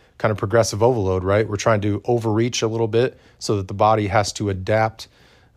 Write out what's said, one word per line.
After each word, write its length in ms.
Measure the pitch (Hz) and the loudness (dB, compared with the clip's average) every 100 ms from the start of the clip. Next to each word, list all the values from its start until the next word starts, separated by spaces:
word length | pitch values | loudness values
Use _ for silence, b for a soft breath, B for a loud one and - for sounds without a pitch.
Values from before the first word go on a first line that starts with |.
| b b | b b
kind 120 | 113 | -2
of 60 | 101 | -2
progressive 460 | 104 113 104 104 | 0 2 2 2
overload, 400 | 120 120 95 92 | 2 2 0 0
right? 260 | 92 104 101 | 2 0 0
We're 60 | 101 | -2
trying 260 | 120 107 | 0 0
to 200 | 104 101 - | 0 -2 -2
overreach 560 | 120 113 107 120 - | -2 0 0 0 -2
a 60 | 113 | -2
little 200 | 113 113 | -2 0
bit 320 | 113 131 - b b | 0 0 -4 b b
so 180 | - 104 | -4 -4
that 100 | 95 | -2
the 60 | |
body 340 | 101 107 110 101 | 2 4 4 2
has 240 | 107 101 | 0 0
to 160 | - 101 | -4 -6
adapt, 580 | 92 95 110 110 - - b b b b | -4 0 0 0 -4 -20 b b b b